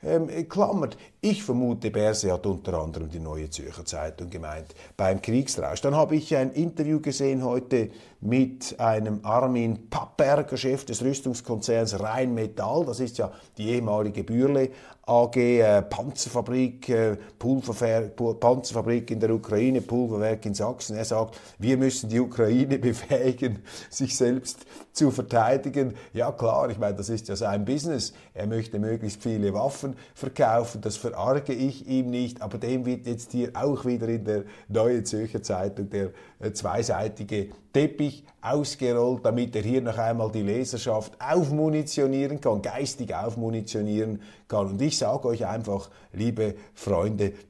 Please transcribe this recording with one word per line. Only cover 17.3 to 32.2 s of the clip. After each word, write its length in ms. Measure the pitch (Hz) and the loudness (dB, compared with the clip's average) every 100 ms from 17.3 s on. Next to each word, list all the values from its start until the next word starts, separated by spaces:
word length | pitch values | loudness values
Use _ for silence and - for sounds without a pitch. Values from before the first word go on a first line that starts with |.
| - | -6
Pulverfer-, 720 | 117 135 117 107 120 113 107 | 0 0 0 -2 2 2 0
Pu-, 260 | - 117 110 | -2 -2 4
Panzerfabrik 760 | 120 123 - 117 107 120 117 | 4 4 2 -2 2 0 0
in 80 | 110 | 0
der 120 | 110 | 2
Ukraine, 500 | 113 107 107 123 131 | 2 2 2 4 2
Pulverwerk 640 | - 120 123 107 107 110 110 | 2 0 0 0 0 0 -2
in 80 | |
Sachsen. 420 | 101 104 127 - 107 | -2 -2 -4 -6 -6
Er 80 | |
sagt, 340 | 110 110 110 - - - | -2 0 0 -4 -20 -4
wir 180 | 107 131 | 2 4
müssen 340 | 135 127 110 | 4 0 0
die 100 | 113 | 0
Ukraine 560 | 123 123 110 120 135 135 | 0 2 4 6 4 2
<laughs> 0 | |
befähigen, 800 | 120 117 - 131 131 127 131 110 - - - | 2 0 0 2 2 2 -2 -2 -8 -18 -12
sich 260 | - 131 - | -6 -4 2
selbst 500 | 123 127 - - - - - | 2 2 -2 -12 -14 -20 -12
zu 180 | - 151 | 2 2
verteidigen. 840 | 117 110 120 110 135 135 131 131 110 - | 2 0 2 4 4 2 0 0 -2 -8
Ja 180 | 110 117 | -2 -2
klar, 380 | 143 117 120 139 | 0 2 2 0
ich 80 | 95 | 0
meine, 180 | 104 98 | -2 -2
das 140 | 98 | -4
ist 180 | 113 - | -6 -4
ja 80 | 101 | -4
sein 300 | 110 101 101 | -2 -2 0
Business. 480 | 143 156 143 - - - | -2 0 -2 -4 -10 -20
Er 140 | - 104 | -8 -4
möchte 320 | 113 110 104 | -2 -4 -2
möglichst 440 | 107 117 113 101 | -2 -2 -4 -6
viele 300 | 120 110 101 | -4 0 0
Waffen 420 | 98 127 139 139 131 - | 0 -2 -2 -8 -10 -16
verkaufen, 680 | - 135 - 127 113 117 110 | -10 -10 2 4 4 0 -4
das 160 | 107 101 | -6 -6
verarge 560 | 120 - 104 139 143 | -6 -2 0 0 0
ich 340 | 123 131 135 - | -2 -2 -4 -4
ihm 240 | 131 127 | -2 0
nicht, 320 | 123 | -2